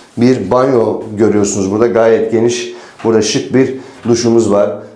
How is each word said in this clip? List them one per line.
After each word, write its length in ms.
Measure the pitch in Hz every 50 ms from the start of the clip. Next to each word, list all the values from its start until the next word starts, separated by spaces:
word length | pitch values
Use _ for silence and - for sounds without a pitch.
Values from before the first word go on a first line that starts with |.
| - - _
bir 340 | - 117 127 127 117 98 90
banyo 520 | 117 123 127 139 135 120 110 107 - - - - 107
görüyorsunuz 540 | 101 110 104 101 104 101 98 - 104 98 95
burada. 160 | 98 107 117
Gayet 460 | 113 - 113 113 113 113 110 110 - 117
geniş. 420 | 113 117 120 117 - - - - - - - - - -
Burada 180 | 110 110 110 104
şık 320 | - - 139 - - 104
bir 220 | 127 131 127 - - - - - - - 113
duşumuz 440 | 120 117 117 117 113 117 113 98 101
var. 260 | 101 104 104 - - - - -